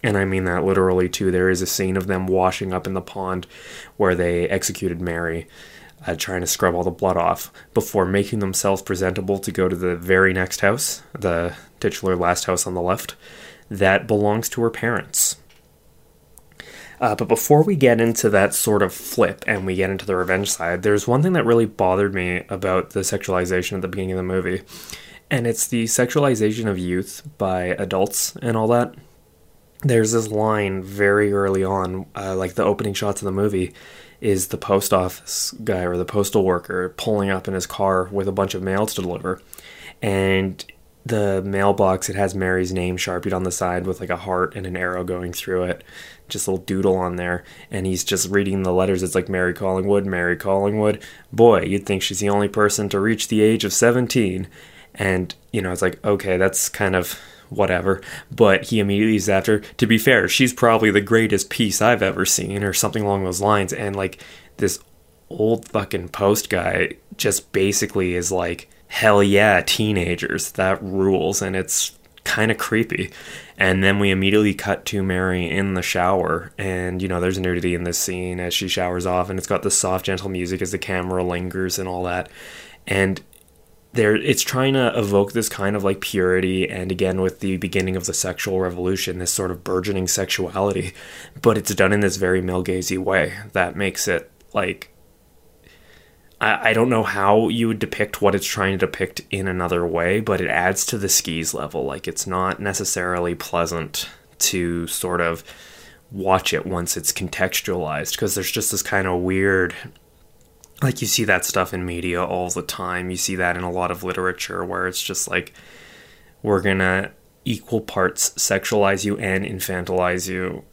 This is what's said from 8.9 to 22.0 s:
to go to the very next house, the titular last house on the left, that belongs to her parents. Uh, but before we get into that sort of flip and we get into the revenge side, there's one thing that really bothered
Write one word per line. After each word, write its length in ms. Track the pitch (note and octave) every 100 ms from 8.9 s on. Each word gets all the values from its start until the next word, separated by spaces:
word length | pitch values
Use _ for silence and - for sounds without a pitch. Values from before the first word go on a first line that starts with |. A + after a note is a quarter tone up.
| F#2 F#2+ F#2 F#2+ G2
to 120 | G2+
go 160 | F2+ F#2
to 80 | F2+
the 200 | F2+ F2
very 380 | F2+ F#2 F#2+
next 260 | F#2 F#2 -
house, 420 | G2 A#2+ - - - -
the 380 | G2 E2+ F2 - - _
titular 360 | G#2+ - F#2+ F#2
last 300 | F2 F2 -
house 220 | F2+ -
on 60 |
the 80 | F2+
left, 340 | F2 G2 - - - - - - -
that 380 | G2+ F#2+ G2 A#2
belongs 400 | G#2+ G#2 G#2+ A#2
to 120 | -
her 80 | A#2
parents. 680 | - A2+ A#2 - - - - - - _ _ _ _ _ _ _ - _ - - - - -
Uh, 140 | A#2 G#2+
but 120 | A2
before 360 | A2+ - D3
we 120 | F#3 F3+
get 240 | C3 A2+
into 300 | A#2 A2+ A2
that 240 | G2+ G2
sort 280 | - - G#2
of 120 | F#2+
flip 500 | - - - F#2 F#2 -
and 200 | G#2 F#2+
we 100 | F#2
get 140 | F#2+
into 160 | F#2+ G2+
the 100 | F#2
revenge 340 | F2+ F#2+ G2
side, 340 | - E2+ F2
there's 240 | G#2 G#2 A2
one 140 | B2
thing 120 | E3+
that 120 | F3 A#2
really 200 | A#2 A2
bothered 480 | - F#2 F#2